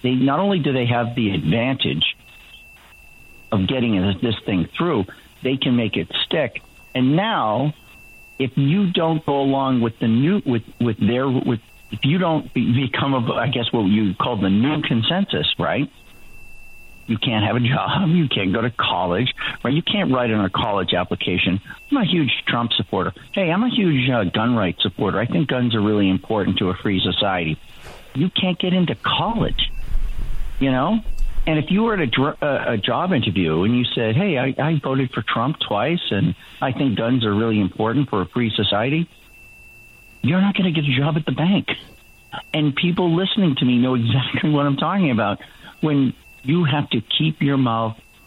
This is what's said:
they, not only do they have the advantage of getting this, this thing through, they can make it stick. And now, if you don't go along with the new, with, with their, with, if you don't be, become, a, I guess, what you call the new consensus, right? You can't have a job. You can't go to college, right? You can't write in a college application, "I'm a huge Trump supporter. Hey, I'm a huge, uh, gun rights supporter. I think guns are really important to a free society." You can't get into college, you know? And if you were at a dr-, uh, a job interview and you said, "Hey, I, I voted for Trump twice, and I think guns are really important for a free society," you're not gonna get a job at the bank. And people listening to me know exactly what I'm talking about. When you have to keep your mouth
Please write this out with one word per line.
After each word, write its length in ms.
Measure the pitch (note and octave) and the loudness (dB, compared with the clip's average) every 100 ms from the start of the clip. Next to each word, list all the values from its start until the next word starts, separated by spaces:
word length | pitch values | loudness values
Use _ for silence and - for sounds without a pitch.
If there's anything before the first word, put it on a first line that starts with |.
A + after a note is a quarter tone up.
they, 120 | B2+ | -2
not 240 | B2+ C3+ D3 | 2 2 2
only 220 | G3+ F#3+ | 2 2
do 120 | C#3+ | 0
they 140 | C3 A#2+ | 0 0
have 300 | A#2+ A#2+ A#2+ | 0 0 0
the 140 | G#2+ | 0
advantage 840 | F#2+ D2+ A2 B2 C3+ - D#2 - - - - - - - - - - - - - - - | 0 0 0 0 -2 -2 0 -2 -4 -18 -20 -20 -20 -20 -20 -20 -20 -20 -20 -20 -20 -4
of 160 | G#2+ F#2+ | -2 0
getting 340 | C3 A#2 G2+ | 0 0 2
this, 200 | G2 F#2 | 0 0
this 160 | A#2+ G#2+ | -2 -2
thing 220 | - F#2+ - | -2 -2 -2
through, 400 | - E3+ B2+ F#2+ - - - | -2 0 0 -2 -8 -20 -6
they 140 | B2+ C3+ | -4 0
can 180 | C#3+ | 2
make 220 | B2 A2 G#2 | 2 0 -2
it 120 | E2+ - | -4 -6
stick. 380 | - E3+ B2 - - - - | -2 -2 -2 -6 -18 -20 -8
And 220 | C3 B2+ D#3 | 0 2 2
now, 580 | G#3+ F#3 A2 G#2+ D3 - - - - - - - | 2 0 0 0 -2 -4 -18 -20 -20 -20 -20 -6
if 180 | C3+ - | -2 2
you 340 | C#3 F#3+ F#3+ | 2 4 2
don't 340 | F3+ E3 D#3+ | 2 0 0
go 160 | D3+ C#3 | 0 0
along 400 | C#3 C3+ C3+ B2+ | 2 2 2 2
with 180 | A#2 - | 0 0
the 100 | A#2+ | 2
new, 340 | A2+ C#3+ G3+ | 2 4 2
with, 180 | - A#2 - - | 0 -2 -4 -2
with 200 | A#2+ G#2+ | -2 2
their, 280 | G#2+ B2 C3+ | 0 2 0
with, 340 | B2+ - A#2 - - - | 0 0 -2 -6 -20 -14
if 140 | A2 | -4
you 140 | C3+ F3 | 0 2
don't 340 | F3 D#3 - | 2 0 -2
be, 340 | C3+ A2+ B2 C3 | -2 2 2 0
become, 280 | - C#3 | -2 0
a, 180 | C3+ A2+ | 0 0
I 160 | A2+ A#2+ | -2 -2
guess, 240 | B2+ A#2 | -2 -2
what 140 | A#2+ G2 | 0 2
you 280 | G#2 G#2 | 2 2
call 220 | F2+ C3+ F#2+ | 0 -2 0
the 140 | F#2+ | 2
new 320 | G2 C3 D#3 | 2 2 0
consensus, 640 | - A#2+ A2+ F3 - F2 D2 - | 0 0 0 0 0 -2 -2 -2
right? 320 | D2+ G2 D3 - - - - - - - - - - - - | -2 -2 -4 -8 -20 -20 -18 -18 -18 -18 -18 -20 -20 -18 -6
You 100 | A2 | -4
can't 300 | - A2 G#2 | 0 0 0
have 100 | A#2 | 0
a 40 | |
job. 500 | A#2 B2+ F#2+ - F#3+ | 0 0 0 0 2
You 180 | F3 C#3 | 2 2
can't 240 | A#2 F#2+ | 0 0
go 80 | G#2 | 0
to 100 | A#2+ | -2
college, 640 | - - F2+ F2+ F2+ B2+ - - - | -2 -2 0 0 0 -2 -4 -8 -6
right? 100 | A#2+ | -2
You 80 | D3 | -2
can't 320 | - G#3 E3 | 0 -2 0
write 160 | B2+ B2 | 0 2
in 100 | A2 | 0
a 100 | F#2+ | 0
college 420 | - A#2 G2+ F2+ | 0 0 0 0
application, 680 | F2+ F2+ F2 - F2+ - G2 - - - | -2 -2 -4 -2 0 0 -2 -4 -18 -4
"I'm 60 | C#4+ | 0
a 80 | |
huge 380 | F#3+ F3 C#3 - - | 2 2 0 -2 -2
Trump 260 | B2 A#2 | -2 -2
supporter. 420 | - G#2+ F#2+ F2+ - - | -4 -2 -2 -2 -6 -8
Hey, 180 | G3 F3+ | -2 0
I'm 120 | F3 | 0
a 80 | B3 | 0
huge, 400 | A#3 F#3 C#3 B2+ | 2 2 2 2
uh, 140 | B2 | 0
gun 300 | F2+ G#2+ A#2 | 0 0 0
rights 280 | A#2 F#2 E2+ | 0 0 -2
supporter. 360 | G2+ - G#2 F#2+ | -4 -2 -2 0
I 60 | B2 | 0
think 220 | F3 D3+ | 0 0
guns 260 | B2+ B2 | 0 0
are 60 | A2 | 0
really 300 | G#2 G#2 F#2+ | 2 2 2
important 480 | F#2+ - A2 F#2 F#2+ | 2 0 0 0 0
to 100 | F#2+ | -2
a 40 | |
free 260 | F#2 A2 F#2+ | -2 -2 0
society." 560 | F#2 F2 G2+ F#2 D#2+ D#2 - - - - - | 0 0 0 0 -2 -6 -10 -20 -18 -18 -10
You 140 | C3 F3+ | -2 -2
can't 300 | - F#3 F3 | 0 -2 -2
get 140 | F#3 | 0
into 240 | F#3 E3 A2+ | 2 0 -2
college, 760 | - - F3 A3+ - - - - - - - - - - - - | -2 -2 -2 -2 -2 -2 -2 -4 0 0 0 -2 -2 0 0 0
you 140 | C3+ | 0
know? 280 | B2+ D3+ A3 - - - - - | 0 0 0 -2 0 2 2 2
And 140 | D#3 | 0
if 100 | D3 | 2
you 140 | F#3+ | 0
were 100 | A3+ | 2
at 60 | G#3 | 0
a 60 | C#3 | 0
dr-, 340 | - C#3+ - | 0 0 0
uh, 220 | D3 C3+ A2+ | -2 -2 -2
a 100 | A2+ | -2
job 360 | A2+ A#2+ F3+ | -2 -2 0
interview 500 | D#3+ A2 F#2 E2 D#2+ | 0 0 0 0 2
and 160 | G2+ B2 | 2 2
you 60 | |
said, 320 | B2 - A2+ A2+ | 0 -2 0 2
"Hey, 200 | G3+ C3+ | 2 0
I, 160 | C3+ - | -2 -2
I 220 | D3 D#3 | 0 0
voted 300 | C#3+ C3+ B2+ | 0 -2 -2
for 100 | - | -4
Trump 380 | - A#2+ B2 D#3 | -4 -2 -2 -2
twice, 400 | - G2+ C3 E3+ - | -4 -2 0 -2 -2
and 240 | G2+ - F#2 - - | 0 0 -2 -12 -6
I 120 | C#3 | -4
think 240 | B2+ C#3 G#2 | 0 0 0
guns 280 | A#2 B2+ | 0 0
are 80 | A2+ | 2
really 280 | G2+ A2+ G#2+ | 2 2 2
important 480 | F#2 - A2 B2 C3+ | 0 0 0 0 0
for 140 | G#2 | -2
a 40 | F2+ | -2
free 240 | B2+ A2+ | -2 -2
society," 580 | G2+ G#2 G2 B2 D#3 E3+ - - - - - - - - - - - | 0 0 0 0 -2 -4 -10 -20 -20 -20 -20 -20 -20 -20 -20 -20 -4
you're 180 | B2+ F3+ | 0 2
not 160 | G3 G3 | 2 2
gonna 160 | F#3 | 0
get 100 | D#3+ | 2
a 100 | C#3+ | 0
job 240 | C3 D3 D#3 | 0 2 0
at 80 | |
the 60 | - | -2
bank. 380 | C3 E3 G3 - - - - - - - - - | 0 2 2 0 -8 -12 -20 -20 -20 -16 -16 -6
And 220 | D#3 D3+ | 0 0
people 400 | C3+ F3 F3 F3+ | 0 0 2 2
listening 400 | E3 F#3+ - F3+ C3 | 2 0 2 2 2
to 80 | |
me 140 | B2 B2 | 2 4
know 160 | B2+ | 2
exactly 560 | B2+ A#2 C3 B2 - D#3 | 2 2 0 0 -2 0
what 160 | D3 C#3+ | 2 2
I'm 100 | C3+ | 0
talking 360 | D#3+ G3 E3 | 0 0 2
about. 280 | A2+ G#2 G2+ - - - - | 2 0 -2 -10 -20 -20 -4
When 320 | D#3 C#3+ C3+ - - - | 0 2 0 -2 -18 -10
you 220 | B2+ E3+ | 0 2
have 240 | D#3 D3 - | 2 0 0
to 100 | B2 | -4
keep 420 | - F3 D#3 D#3 | -2 -2 -2 0
your 140 | C#3+ C#3 | 0 2
mouth 440 | B2+ A2+ A2+ A2 - - | 2 0 -2 -6 -18 -20